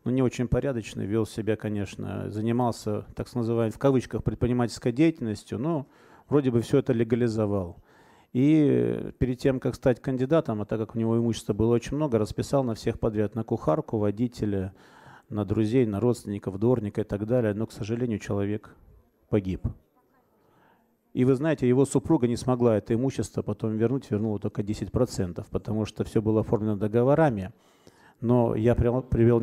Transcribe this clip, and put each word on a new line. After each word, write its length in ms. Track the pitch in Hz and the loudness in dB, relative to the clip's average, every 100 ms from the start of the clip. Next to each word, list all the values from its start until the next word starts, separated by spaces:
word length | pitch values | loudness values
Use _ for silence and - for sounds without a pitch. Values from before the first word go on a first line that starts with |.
Ну, 60 | - | -4
не 120 | 127 | 0
очень 260 | 127 - 120 | 0 0 -2
порядочный, 560 | 123 135 120 101 - | 0 0 -4 -6 -8
вёл 220 | 104 110 107 | -4 -2 -2
себя, 300 | - 104 107 | -4 -2 -2
конечно, 720 | 107 107 98 - 101 98 98 | -2 -4 -6 -8 -8 -8 -6
занимался, 760 | 101 110 117 123 110 - 104 - | -4 -2 0 0 -2 -4 -6 -6
так 180 | - 107 | -10 -8
называемой, 380 | 123 117 117 113 | -4 -2 0 -2
в 60 | 107 | 0
кавычках, 460 | 139 131 - 110 | 2 2 0 -4
предпринимательской 680 | - 107 123 123 120 - 127 | -4 -2 0 0 -2 -2 -4
деятельностью, 640 | 120 160 160 117 101 - 101 | 2 2 2 -4 -6 -6 -6
но 280 | 143 165 135 _ - - - | -4 -4 -6 _ -20 -20 0
вроде 220 | 139 131 | 2 4
бы 120 | 120 | 2
всё 160 | 110 139 | 2 0
это 160 | - | 2
легализовал. 800 | 120 117 120 120 110 107 101 87 85 - _ _ _ _ | 0 2 2 0 0 0 0 -4 -10 -20 _ _ _ _
И 800 | 123 139 156 147 127 120 117 101 - | 0 4 6 4 4 2 -2 -6 -4
перед 200 | 123 127 | -2 0
тем, 200 | 143 131 | 0 0
как 160 | 127 | -2
стать 260 | - 139 120 | 0 2 0
кандидатом, 640 | - 131 131 160 151 107 | 0 -2 2 2 2 -4
а 20 | |
так 140 | 101 113 | -4 -4
как 160 | 110 | -4
у 40 | 113 | -2
него 200 | 113 117 | 0 2
имущества 340 | 117 110 - | 2 -2 -2
было 220 | 104 110 | 0 2
очень 220 | 120 - 139 | 2 0 -4
много, 220 | 156 113 | 0 0
расписал 460 | 104 - 107 139 | 0 -4 -2 0
на 100 | 131 | -2
всех 260 | 107 - 110 | -4 -4 -2
подряд, 340 | 117 107 104 | -2 -2 -2
на 80 | 110 | -2
кухарку, 560 | 110 113 - 156 - 113 | -4 -2 0 0 0 -2
водителя, 760 | 104 101 123 - 107 98 95 - - - - - - | -2 0 -4 -2 -4 -2 -4 -8 -20 -20 -20 -20 -10
на 160 | 104 | -4
друзей, 400 | 98 104 107 127 | -2 0 2 2
на 160 | 117 101 | 2 2
родственников, 580 | 120 117 - 101 - 95 | 0 0 -4 -8 -6 -2
дворника 420 | 113 123 104 107 | 0 0 -2 -6
и 40 | |
так 220 | 104 101 107 | -4 -4 -2
далее. 280 | 127 110 | 0 0
Но, 120 | 101 110 | -2 -6
к 60 | |
сожалению, 480 | - 101 117 123 104 | -8 -6 -4 -4 -4
человек 540 | - 101 101 104 - - - - _ _ - | -4 -4 -2 -6 -10 -20 -20 -20 _ _ -2
погиб. 380 | 110 95 87 - - _ _ _ _ _ _ _ _ _ _ _ _ _ | -2 0 -4 -6 -10 _ _ _ _ _ _ _ _ _ _ _ _ _
И 120 | - | 0
вы 100 | 127 | 2
знаете, 340 | 131 156 147 123 | 2 2 0 2
его 160 | 123 | 4
супруга 440 | 135 135 - 160 123 | 4 2 2 2 2
не 80 | 117 | 0
смогла 420 | - 127 120 107 | 0 2 4 2
это 160 | - | 2
имущество 480 | 113 131 - 107 - | 0 0 -4 -6 -6
потом 340 | - 104 113 110 | -6 -4 -4 0
вернуть, 340 | 113 135 - | 0 -2 -2
вернула 280 | 107 110 104 | -2 -2 -4
только 240 | 107 - | -6 -6
десять 300 | 104 107 95 | -6 -6 -2
процентов, 560 | 110 120 - 92 87 - | 0 0 -2 -6 -6 -8
потому 360 | 95 - 107 | -8 -4 -4
что 200 | 107 - | -4 -4
всё 180 | 107 113 | -2 0
было 180 | 107 110 | 2 2
оформлено 360 | 107 113 107 104 | 2 0 0 -2
договорами. 760 | 104 110 123 147 160 107 95 - _ _ - _ - - | 0 2 4 4 4 2 -6 -12 _ _ -20 _ -20 -6
Но 340 | 113 123 117 | 2 4 4
я 200 | 113 113 | 2 2
прямо 260 | 117 117 123 | 4 2 0
привёл 400 | - 117 117 117 | 0 4 6 6